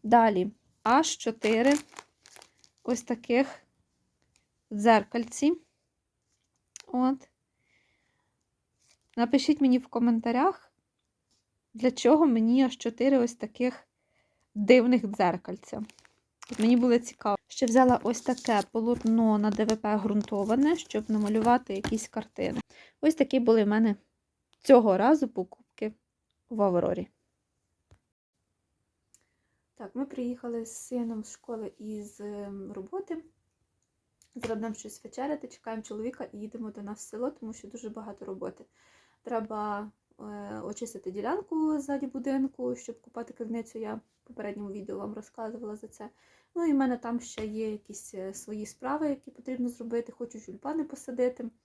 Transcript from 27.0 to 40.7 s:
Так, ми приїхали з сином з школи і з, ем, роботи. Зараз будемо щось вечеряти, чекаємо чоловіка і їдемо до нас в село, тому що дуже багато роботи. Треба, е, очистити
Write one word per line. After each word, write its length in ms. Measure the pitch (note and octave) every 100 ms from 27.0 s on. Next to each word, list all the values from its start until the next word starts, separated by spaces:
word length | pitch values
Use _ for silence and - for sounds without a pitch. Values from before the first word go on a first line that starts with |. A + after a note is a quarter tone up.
| F#3+ _ _ _ _ _ _ _ _ _ _ _ _ _ _ _ _ _ _ _ _ _ _ _ _ _ _ _
Так, 200 | G#3 B3
ми 100 | C#4
приїхали 600 | - B3 B3 A#3+ A#3 A3+
з 100 | -
сином 480 | - B3 A#3 A3
з 80 | G#3+
школи 400 | - - A3+ G#3+ _
і 240 | G#3 G#3+
з, 200 | G#3 -
ем, 500 | G#3 G3+ G3+ G3 G3
роботи. 520 | G3+ G3 F#4 G4+ D#4+ - _ _ _ _ _ _ _ _ _ _ B3+
Зараз 220 | A#3 A3
будемо 180 | A3+ G#3+
щось 280 | G#3+ -
вечеряти, 440 | A3 - C#4 D4 B3+
чекаємо 360 | - - A3
чоловіка 440 | G#3+ G#3 A3+ C4 A#3+
і 40 | G#3
їдемо 340 | G#3+ A3+ A3
до 100 | G#3
нас 180 | G3+ G#3
в 100 | -
село, 220 | A3 B3
тому 220 | D4 A3
що 140 | A3 G3
дуже 220 | A3+ G#3+
багато 360 | A3 G#3+ G3+ -
роботи. 400 | F#3+ F3+ - - _ _ _ _ _ -
Треба, 640 | A3+ A3 G#3+ G#3+ G3+ G#3 _ _ _
е, 40 | G#3 G#3 G3+ G#3+
очистити 480 | -